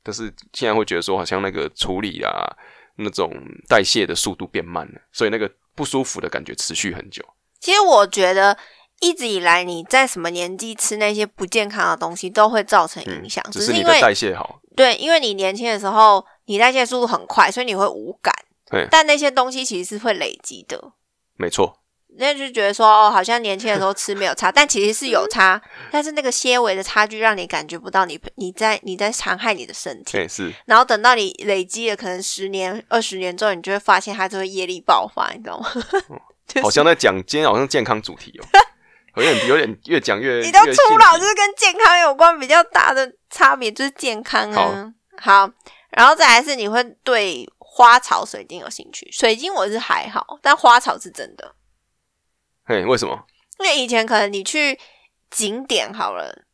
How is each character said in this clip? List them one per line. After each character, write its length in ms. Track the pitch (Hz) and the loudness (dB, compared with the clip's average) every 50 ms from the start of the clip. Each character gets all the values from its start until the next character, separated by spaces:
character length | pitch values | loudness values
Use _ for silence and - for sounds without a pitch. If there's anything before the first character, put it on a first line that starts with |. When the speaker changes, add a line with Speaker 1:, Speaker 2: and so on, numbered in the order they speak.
Speaker 1:
但 120 | _ 110 104 | _ -12 -12
是 200 | 113 113 104 - - _ _ - | -10 -12 -14 -14 -18 _ _ -10
现 140 | - 123 | -4 -2
在 60 | 113 107 | 0 0
会 100 | 110 107 | 0 0
觉 120 | - 92 | -2 -4
得 60 | 85 | -4
说 160 | 82 - 95 | -2 -2 -4
好 60 | 95 87 | -4 -4
像 180 | - 95 95 | -4 -4 -4
那 100 | 98 98 | -4 -4
个 180 | 95 - 73 73 _ | -6 -6 -8 -8 _
处 260 | - - 101 92 95 | -8 -6 -6 -6 -6
理 220 | 107 101 - - - | -6 -8 -8 -6 -6
啊， 80 | 50 50 50 50 - - _ - - _ _ _ _ _ | -6 -6 -6 -8 -10 -10 _ -20 -20 _ _ _ _ _
那 140 | - 107 104 | -12 -12 -8
种 220 | - - 90 80 - - 67 - - - _ | -4 -4 -4 -4 -6 -14 -18 -20 -20 -20 _
代 160 | _ 127 110 95 | _ 2 2 2
谢 220 | - - 113 98 | 2 0 -2 -2
的 100 | - 87 | -2 -4
速 180 | - - 104 90 | -4 -4 -6 -6
度 140 | - 95 | -10 -14
变 160 | - - 95 82 | -10 -8 -10 -10
慢 240 | 87 87 82 80 - - | -8 -10 -12 -12 -12 -20
了， 80 | - _ _ | -20 _ _
所 160 | _ - 117 | _ -2 -2
以 20 | 104 | -2
那 80 | 107 | 0
个 140 | 113 107 - _ _ _ _ _ | -2 -6 -6 _ _ _ _ _
不 80 | - 147 | -10 -10
舒 180 | - - 135 | -4 -4 -4
服 200 | 131 - - - | -4 -4 -8 -10
的 80 | - 87 | -10 -8
感 140 | - - 82 | -8 -10 -10
觉 120 | - - | -10 -12
持 180 | - - - 82 | -10 -10 -8 -6
续 200 | - - 98 - | -6 -6 -6 -8
很 160 | - - 95 | -10 -16 -18
久。 120 | - - - _ _ _ _ _ _ _ | -18 -20 -20 _ _ _ _ _ _ _
Speaker 2:
其 140 | - 349 381 | -2 0 2
实 80 | 415 | 2
我 260 | 403 359 277 214 202 | 4 6 6 4 4
觉 260 | 190 - 208 185 180 190 | 2 0 0 0 2 2
得 240 | 190 196 202 202 - - _ _ _ _ _ _ _ | 2 2 2 0 -2 -8 _ _ _ _ _ _ _
一 120 | 339 349 339 | -2 -2 -2
直 140 | - 247 | -2 -6
以 140 | 233 202 185 | -6 -6 0
来 240 | 175 170 170 180 180 | 2 4 4 4 2
你 180 | 180 175 165 165 | -6 -10 -10 -6
在 240 | - - 262 269 | 0 2 2 2
什 120 | 254 - 180 | 0 -4 -6
么 100 | 165 170 | -8 -6
年 280 | 175 175 175 175 185 | -6 -6 -8 -8 -10
纪 160 | 185 214 226 220 | -12 -12 -14 -8
吃 220 | - - - 214 | -6 -6 -4 -2
那 180 | 214 214 208 208 | -2 -2 -2 -2
些 120 | 214 214 | -4 -6
不 200 | 208 _ - 196 | -6 _ -12 -10
健 220 | 180 - 226 208 | -4 -2 -2 -2
康 220 | 202 202 208 175 175 | -2 -4 -4 -2 -2
的 80 | 165 | -2
东 180 | - 170 165 175 | -2 -4 -8 -8
西 140 | - - 180 | -10 -12 -4
都 180 | 208 220 214 220 | 4 4 4 4
会 140 | 247 220 202 | 4 -2 -2
造 240 | - 220 190 165 | 2 2 2 2
成 160 | 160 - 160 - | 2 -6 -14 -12
影 260 | - 90 76 - 214 | -12 -12 -12 -12 -10
响， 140 | - - - | -10 -10 -10
Speaker 1:
嗯， 60 | - | -8
Speaker 2:
只 140 | - - - | -8 -4 -2
是 80 | - - | -2 -2
因 60 | - | 0
为 40 | - | 2
Speaker 1:
只 40 | |
是 60 | - 330 | 4 4
你 60 | 285 | 6
的 20 | |
代 120 | - - 101 | 6 4 2
谢 200 | - 113 101 90 | 2 -2 -4 -4
好。 280 | - - - - _ _ _ _ | -6 -10 -12 -14 _ _ _ _
Speaker 2:
对， 180 | - 262 247 - | 4 4 4 4
因 160 | - - 311 | 0 0 0
为 80 | 339 320 | 0 0
你 140 | 277 220 202 | 0 -2 -4
年 200 | 190 190 190 190 | -2 -4 -4 -4
轻 160 | 226 233 233 | -4 -4 -4
的 80 | 220 | -4
时 80 | 202 208 | -2 -4
候， 400 | 190 220 214 220 214 202 190 - _ _ _ _ | -2 4 6 6 6 6 4 0 _ _ _ _
你 120 | - 208 | -6 0
代 140 | 202 233 254 | 2 2 4
谢 140 | 254 269 240 | 4 2 -2
速 160 | 240 254 247 | 0 -2 -4
度 60 | 240 | -2
很 180 | 233 233 - 90 | -2 -4 -6 -6
快， 260 | - - - 180 170 | -4 2 2 2 2
所 100 | - 240 | 2 -4
以 40 | 247 | -6
你 100 | 247 196 | -4 -2
会 100 | 190 202 | -2 -2
无 320 | 185 - - 107 151 - _ | -2 -2 -8 -14 -14 -16 _
感。 120 | - - - - _ _ _ _ _ _ | -4 -4 -4 -4 _ _ _ _ _ _
Speaker 1:
对。 160 | - 95 73 - | -4 -4 0 4
Speaker 2:
但 160 | - 320 311 | 4 4 4
那 120 | 302 294 | 4 0
些 120 | 285 294 285 | 2 0 0
东 220 | 262 269 254 262 | 0 0 -2 -2
西 140 | 254 262 262 | -4 -8 -8
其 180 | - 220 180 180 | -6 -8 -8 -8
实 140 | - 214 | -8 -12
是 60 | 208 226 | -6 -4
会 100 | 233 202 | -4 -4
累 260 | 170 147 92 - _ | -2 -6 -8 -8 _
积 220 | _ - - 92 - | _ -18 -18 -18 -16
的。 260 | - - - - - _ _ _ _ _ _ _ _ _ | -14 -14 -14 -14 -20 _ _ _ _ _ _ _ _ _
Speaker 1:
没 140 | - 92 85 | -8 -8 -6
错。 260 | - - 95 - _ _ _ _ _ _ _ _ _ | 0 0 -2 -2 _ _ _ _ _ _ _ _ _
Speaker 2:
那 160 | - 254 285 294 | -4 -4 -4 -2
就 180 | 269 277 269 | -4 -8 -6
觉 100 | 247 226 | -4 -2
得 120 | 202 202 202 | -2 -2 0
说， 120 | - 226 | 4 6
哦， 240 | 214 214 214 214 208 | 6 8 8 6 6
好 140 | 214 190 185 | 4 2 0
像 180 | 233 233 240 | 0 -4 -2
年 160 | 233 208 196 | -2 -4 -6
轻 120 | 190 226 220 | -4 -2 -2
的 80 | 208 | -2
时 60 | 190 190 | 0 -2
候 100 | 190 196 | -2 -4
吃 200 | - - - 202 | -4 -6 -8 -6
没 120 | 196 196 | -4 -4
有 80 | 175 - | -4 -4
差， 180 | - - 180 | -2 -2 0
Speaker 1:
<laughs> 20 | - | 2
Speaker 2:
但 140 | 277 294 | 2 2
其 180 | 285 - 202 202 | 2 0 0 0
实 80 | 208 220 | 0 -2
是 140 | - 277 | -4 -4
有 200 | 262 220 - - | 0 0 0 0
差， 340 | 427 - 233 190 190 185 208 _ _ - - - - | -2 0 2 4 4 4 0 _ _ -20 -20 -14 -4
但 120 | - 302 294 | -4 -4 -4
是 80 | 311 | -2
那 100 | 302 302 | -6 -4
个 100 | 269 247 | -4 -2
些 280 | 240 - - 254 247 247 | -4 -2 0 0 2 2
微 160 | 240 214 190 | 2 0 -2
的 80 | 190 185 | -4 -6
差 220 | - - 214 214 | -2 0 0 0
距 120 | 208 220 214 | 0 -2 0
让 180 | 220 226 214 | 0 0 0
你 100 | 190 175 | 0 -6
感 180 | 170 - 156 151 | -6 -6 -8 -8
觉 120 | 151 170 165 | -8 -14 -14
不 100 | - - | -12 -2
到 160 | - 190 190 | 0 0 0
你， 140 | 160 147 160 - - _ | 0 -6 -16 -18 -20 _
你 160 | - 190 180 | -12 -12 -12
在， 280 | 190 - 220 220 214 - _ | -6 -2 -2 -2 -2 -2 _
你 140 | 196 185 | -12 -6
在 140 | 175 202 214 | -4 -4 -4
残 260 | 247 - - - 185 | -4 -6 -6 -6 -6
害 160 | 202 226 233 202 | -2 -2 -4 -4
你 120 | 160 120 | -4 -8
的 80 | - - | -16 -16
身 300 | - - 170 127 101 - | -14 -12 -14 -14 -14 -14
体。 140 | - - | -6 -6
Speaker 1:
欸， 100 | 101 85 | -6 -6
是。 240 | 85 - - 95 82 - - _ | -6 -8 -10 -10 -10 -10 -14 _
Speaker 2:
然 120 | - 220 | 2 4
后 60 | 226 254 | 4 4
等 160 | 247 240 208 | 4 0 2
到 140 | 214 247 254 | 4 2 2
你 160 | 226 202 185 - - - | 2 -2 -6 -8 -10 -6
累 180 | 208 196 190 185 | -4 -4 -4 -4
积 260 | 185 - 226 233 226 | -8 -10 -6 -6 -6
了 60 | 202 | -6
可 120 | 202 240 | -6 -8
能 140 | 185 180 180 | -10 -10 -8
十 280 | 190 - - 190 196 196 | -8 -10 -8 -8 -8 -8
年、 340 | 196 190 185 185 202 220 - _ | -6 -6 -6 -6 -8 -10 -6 _
二 120 | - 226 | -2 -2
十 160 | 220 - 196 | -2 -4 -8
年 180 | 190 185 180 175 | -8 -8 -8 -6
之 80 | 175 214 | -4 -4
后， 80 | 214 190 | -4 -4
你 80 | 170 | -4
就 100 | 165 190 | -6 -6
会 80 | 196 202 | -6 -4
发 200 | - - 190 185 | 2 2 2 2
现 140 | - 208 196 | 2 -6 -6
它 140 | - 185 | -6 -6
就 120 | 190 214 190 | -6 -6 -8
会 80 | 190 | -8
业 180 | 185 196 190 185 | -8 -8 -8 -8
力 160 | 175 185 170 | -8 -10 -6
爆 260 | _ - 170 98 92 | _ 2 2 2 2
发， 240 | 208 _ - - - | -4 _ -6 -6 -6
你 100 | - 247 | -8 -12
知 80 | 220 - | -14 -16
道 100 | 85 - | -14 -12
吗？ 100 | - - - 247 - - - 392 - _ | -12 -10 -10 -10 -10 -4 -6 -6 -6 _
Speaker 1:
嗯。 100 | - - _ _ _ | -20 -20 _ _ _
Speaker 2:
<laughs> 100 | _ _ | _ _
就 80 | - - | -6 -4
是 60 | 269 | 0
Speaker 1:
好 80 | - 107 | 0 2
像 140 | - 147 147 | 2 2 4
在 100 | 165 165 | 2 2
讲， 220 | - - 107 95 95 92 | 4 2 0 0 0 -8
今 140 | - - 151 | -6 -4 0
天 80 | 156 | 0
好 80 | 131 104 | 2 2
像 120 | 117 139 | 0 -2
健 160 | 131 - 143 110 | -2 -2 -4 -2
康 180 | - 113 107 | -2 -4 -6
主 140 | - - 85 | -6 -14 -18
题 220 | - - - _ - | -18 -20 -20 _ -20
哦。 60 | - - - 392 - - _ _ _ _ _ _ _ _ _ | -8 4 6 6 6 6 _ _ _ _ _ _ _ _ _
Speaker 2:
<laughs> 0 | |
Speaker 1:
有 80 | - 127 | 0 0
点， 240 | 165 139 107 107 | 2 2 0 2
有 80 | 123 139 | 2 2
点 240 | 160 139 110 104 _ _ | 2 2 -2 -6 _ _
越 140 | - 170 139 | -2 -2 -2
讲 200 | - - 104 101 | 0 -2 -4 -2
越 220 | 123 135 123 120 | -2 -2 -2 -2
Speaker 2:
你 100 | 117 349 | -2 6
都 80 | 339 392 | 6 6
初 380 | 440 440 403 - 554 440 440 | 6 8 6 6 6 6 8
老， 200 | 440 440 359 330 | 8 8 8 8
Speaker 1:
越 20 | 330 | 6
兴 0 | |
奋。 0 | |
Speaker 2:
就 60 | 370 | 2
是 80 | 403 427 | 0 0
跟 200 | 415 403 403 403 | 0 0 -2 0
健 220 | - 415 381 339 | 0 0 0 2
康 220 | 403 440 349 349 349 | 4 4 4 6 6
有 140 | 339 302 277 | 4 2 4
关， 240 | 269 330 339 339 302 | 6 6 6 6 2
比 80 | 262 | 0
较 160 | 254 302 339 339 | 4 4 4 4
大 300 | - - - - - 262 | 2 0 0 2 2 2
的 180 | 262 262 254 _ _ _ _ | 0 -2 -4 _ _ _ _
差 260 | - - 262 269 277 | 0 2 4 4 4
别 160 | 262 254 214 | 2 -4 -6
就 140 | 208 - 269 | -4 -4 -6
是 60 | 277 | -6
健 300 | 269 - 311 254 220 214 | _ -6 -6 -6 -6 -6
康 300 | 240 - - 220 220 - | -8 -4 -4 -4 -2 0
啊。 420 | - - 180 170 196 196 202 220 233 _ _ _ _ | 0 0 0 0 -2 -6 -12 -16 -20 _ _ _ _
Speaker 1:
好。 300 | - - 220 196 196 196 | -6 2 6 6 6 6
Speaker 2:
好， 60 | 190 _ _ _ - _ _ _ _ | 4 _ _ _ -20 _ _ _ _
然 160 | - - 175 | 4 6 6
后 80 | 277 320 | 6 8
再 120 | 311 320 | 6 6
来 160 | 262 233 233 247 | 6 6 6 4
是 120 | 294 277 | 0 -6
你 120 | 247 208 | -6 -4
会 160 | 202 220 240 247 233 214 _ _ | -2 -2 -2 -2 -2 -10 _ _
对 440 | 262 247 220 208 190 160 123 120 - _ _ | 0 0 0 0 -2 -6 -8 -12 -16 _ _
花 400 | - _ _ - 247 233 240 254 | -20 _ _ 8 8 8 8 6
草、 260 | - - - - - | 4 0 -4 -4 -4
水 180 | - - - - | -6 -12 -16 -16
晶 160 | _ 165 180 | _ -18 -16
有 100 | - - | -14 -14
兴 200 | - - - - | -16 -16 -16 -18
趣。 180 | - - - - | -20 -20 -18 -14
水 240 | - - - 226 220 | -4 0 2 2 2
晶 180 | 226 285 370 392 | 0 -4 -6 -4
我 140 | 269 185 | -4 -4
是 100 | 202 214 | -4 -4
还 320 | 226 233 - - - - - | -8 -4 -4 -4 -4 -4 -6
好， 300 | 208 - - - - _ | -8 -10 -10 -10 -16 _
但 160 | _ 277 294 | _ 2 2
花 220 | - - 247 233 247 | 4 6 6 6 6
草 180 | - - - | 2 -2 -8
是 120 | - - - | -8 -12 -18
真 240 | _ - 120 - _ | _ -16 -16 -16 _
的。 200 | - - - _ _ _ _ _ _ _ _ _ _ _ _ _ _ _ _ _ _ _ _ _ _ _ | -20 -20 -20 _ _ _ _ _ _ _ _ _ _ _ _ _ _ _ _ _ _ _ _ _ _ _
Speaker 1:
嘿， 200 | - 98 98 90 | -4 -4 -2 0
为 100 | 113 127 | 0 0
什 80 | 110 117 | 0 0
么？ 120 | 76 - - - _ _ _ _ _ - - | -6 -8 -10 -14 _ _ _ _ _ -12 -4
Speaker 2:
因 60 | 381 | -2
为 100 | 370 294 | -2 0
以 120 | 294 254 | -2 -2
前 180 | 233 240 226 220 | -2 -2 -2 0
可 120 | 226 240 | 0 0
能 140 | 208 202 208 | 0 0 -2
你 120 | 202 196 190 | -6 -8 -8
去 340 | - - 311 294 285 - - - _ _ _ _ _ _ _ _ _ | -6 -4 -2 -2 -2 -4 -8 -14 _ _ _ _ _ _ _ _ _
景 340 | - - 214 202 214 247 269 | -8 -6 -6 -6 -6 -8 -8
点 260 | 277 - 202 110 - | -4 -4 -4 -4 -6
好 220 | 196 220 214 - 95 | -8 -8 -8 -8 -6
了 300 | 90 78 62 50 _ _ _ | -10 -12 -12 -16 _ _ _